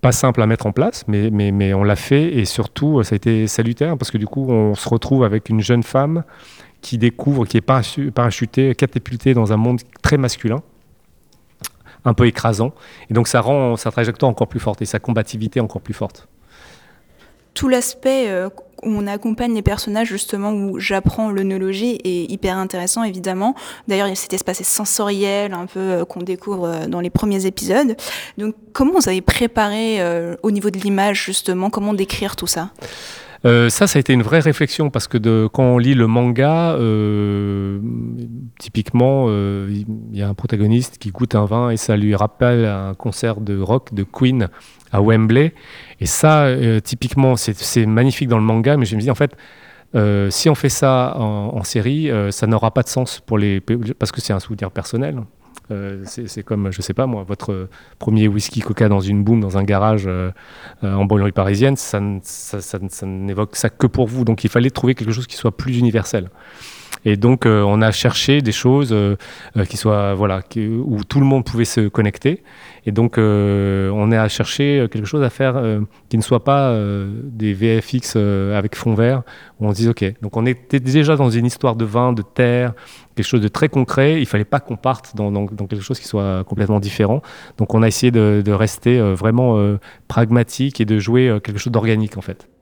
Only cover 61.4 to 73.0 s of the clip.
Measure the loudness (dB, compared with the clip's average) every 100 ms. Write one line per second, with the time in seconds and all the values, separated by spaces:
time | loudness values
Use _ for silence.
61.4 | 0 4 2 2 -4 -4 -4 -6 -8 -16
62.4 | -12 -12 -10 -10 -10 -10 -8 -8 -6 -4
63.4 | -4 -2 -4 2 2 2 -2 0 0 0
64.4 | 0 2 2 0 0 0 -2 -4 -6 -2
65.4 | -4 -2 -4 0 2 2 0 -4 -6 -14
66.4 | -20 -20 -20 -20 -16 -6 0 2 4 4
67.4 | 4 4 4 4 2 2 0 0 2 2
68.4 | 2 0 2 4 2 2 2 0 -6 -20
69.4 | -8 -2 -2 0 0 2 0 0 0 -2
70.4 | -4 -6 -4 -4 -2 -4 -2 2 4 2
71.4 | 0 -2 0 0 0 2 0 0 -2 -2
72.4 | -8 -20 -20 -10 -4 0